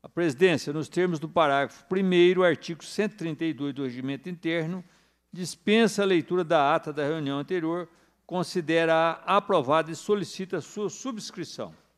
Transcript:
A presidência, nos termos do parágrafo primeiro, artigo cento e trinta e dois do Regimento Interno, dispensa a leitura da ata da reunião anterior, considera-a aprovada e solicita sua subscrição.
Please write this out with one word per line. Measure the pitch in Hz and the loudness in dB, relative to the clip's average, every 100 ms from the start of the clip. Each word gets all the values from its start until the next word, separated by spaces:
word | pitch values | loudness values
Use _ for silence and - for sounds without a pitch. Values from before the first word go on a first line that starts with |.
A | - | -8
presidência, | - 170 131 185 151 - | -2 -2 4 4 4 -2
nos | 151 135 | -6 -4
termos | 175 180 160 | -2 0 -2
do | 156 | -2
parágrafo | 170 151 139 135 - _ | 2 2 2 0 -6 _
primeiro, | 190 190 180 175 185 | 0 2 6 6 6
artigo | 180 - - 160 | 2 2 -4 -12
cento | - - 208 | -8 -4 -4
e | 214 | -4
trinta | 165 151 165 | -8 -4 -4
e | |
dois | 135 143 | -4 -6
do | 135 | -6
Regimento | 135 120 131 135 180 | -8 -6 -8 -8 -10
Interno, | 170 165 165 160 185 175 _ _ _ _ | -8 -4 -2 -4 -8 -12 _ _ _ _
dispensa | 170 175 - - 220 226 - | -12 -12 -6 2 4 4 2
a | 196 | 2
leitura | 180 - 180 | 2 2 -2
da | 160 165 139 156 | 2 2 4 2
ata | 160 | -2
da | 147 | -4
reunião | 143 160 139 139 | -4 -2 -4 -6
anterior, | 143 185 160 175 165 _ _ _ - | -4 -4 -2 -4 -8 _ _ _ -6
considera-a | 180 170 185 156 165 165 160 165 165 - | -4 -2 -4 2 2 4 4 2 -2 0
aprovada | 196 202 185 123 156 160 | 0 4 0 4 0 0
e | 160 | -8
solicita | - 208 165 - 185 175 | -2 -2 -2 -8 -6 -6
sua | - 208 202 | -8 -8 -8
subscrição. | - 262 220 - - 151 - 101 - _ | -6 -10 -10 -12 -12 -12 -10 -12 -14 _